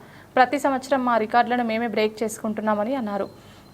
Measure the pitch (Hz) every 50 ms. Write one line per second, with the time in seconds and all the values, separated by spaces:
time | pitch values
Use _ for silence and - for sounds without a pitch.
0 | - - - - - - - 269 254 247 294 277 - 285 269 254 262 - 285 262
1 | 247 247 233 220 214 214 - 240 226 226 247 247 240 226 220 226 240 233 202 226
2 | 214 214 214 - 233 214 214 - - 220 208 - 208 214 214 208 208 233 277 269
3 | 226 208 202 196 196 - - - - - - - - -